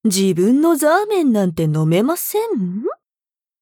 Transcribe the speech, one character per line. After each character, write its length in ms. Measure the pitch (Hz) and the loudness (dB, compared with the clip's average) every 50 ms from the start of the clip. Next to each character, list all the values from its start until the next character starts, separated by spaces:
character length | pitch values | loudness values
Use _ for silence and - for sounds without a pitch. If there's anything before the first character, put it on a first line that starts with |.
| - | 0
自 300 | - 180 196 196 190 180 | 0 0 2 0 0 2
分 280 | 160 185 214 254 285 | 2 2 2 2 4
の 140 | 311 339 339 | 4 2 2
ザ 280 | 269 302 294 320 381 427 | 2 2 2 2 2 0
ー 20 | |
メ 160 | 415 427 370 320 | 0 -2 0 2
ン 100 | 269 220 | 2 2
な 140 | 208 196 | 2 0
ん 60 | 180 165 | -2 -2
て 100 | 165 165 | -2 -2
飲 240 | 156 151 156 160 | -2 0 0 0
め 160 | 156 165 185 220 | 2 2 2 0
ま 120 | 285 339 | 0 -2
せ 220 | 349 - - - 415 | -4 -6 -4 -4 -4
ん？ 460 | 440 466 392 240 185 175 180 208 254 403 - _ _ _ _ _ _ _ _ _ _ _ _ _ | -2 -2 -4 -4 -4 -6 -6 -6 -6 -6 -8 _ _ _ _ _ _ _ _ _ _ _ _ _